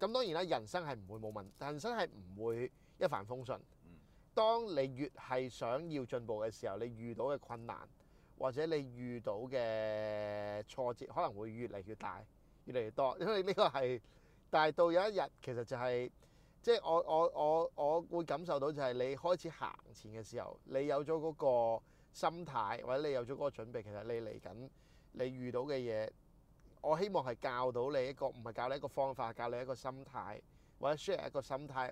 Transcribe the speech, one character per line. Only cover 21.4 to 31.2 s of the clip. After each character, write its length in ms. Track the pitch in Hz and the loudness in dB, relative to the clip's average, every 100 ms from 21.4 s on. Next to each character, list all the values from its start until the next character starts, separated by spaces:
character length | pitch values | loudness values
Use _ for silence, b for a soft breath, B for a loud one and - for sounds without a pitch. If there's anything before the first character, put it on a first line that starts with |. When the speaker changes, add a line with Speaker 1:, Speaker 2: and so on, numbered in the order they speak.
| 147 123 113 113 | 4 6 4 2
Speaker 1:
個 40 | b b b | b b b
心 320 | - 165 170 | -2 0 0
態， 380 | 160 127 101 117 | -4 -2 0 -2
或 140 | 120 131 | 0 0
者 100 | 151 | 2
你 60 | |
有 100 | 131 | 0
咗 80 | 120 | -2
嗰 40 | 135 | -2
個 140 | 143 | -2
準 220 | 120 113 | -2 -6
備， 100 | 120 | -8
其 60 | 104 | -8
實 140 | 104 | -8
你 80 | 110 117 | -4 -4
嚟 200 | 110 104 | -4 -8
緊， 280 | 92 104 131 b b b b | -12 -12 -14 b b b b
你 120 | - 127 | -4 -4
遇 240 | 131 123 | -2 -4
到 80 | 120 | -2
嘅 160 | 139 135 | -2 -2
嘢， 340 | 120 107 110 - - - - - - - | 0 -2 -2 -6 -18 -20 -20 -20 -20 -6
我 180 | 147 156 | 0 2
希 100 | 202 | 2
望 140 | 170 | 0
係 100 | 131 117 | 0 -2
教 360 | 139 123 127 | -2 0 2
到 180 | 120 131 | 2 0
你 180 | 143 127 | 2 0
一 40 | |
個， 160 | 139 135 | -2 -4
唔 140 | 123 | -4
係 80 | 113 | -8
教 160 | 113 123 | -4 -2
你 60 | 139 | -2
一 20 | |
個 100 | 131 | -2
方 260 | 143 135 | -2 -2
法， 180 | 131 117 | -2 -4
教 160 | 113 120 | -2 -4
你 120 | 123 | -2
一 40 | |
個 100 | 131 | -4
心 300 | 123 131 131 | -6 -6 -8
態， 360 | 131 127 95 107 - b b - | -10 -10 -8 -10 -14 b b -2
或 140 | 139 | 0
者 20 | 151 | 0
share 300 | - 180 | 0 -2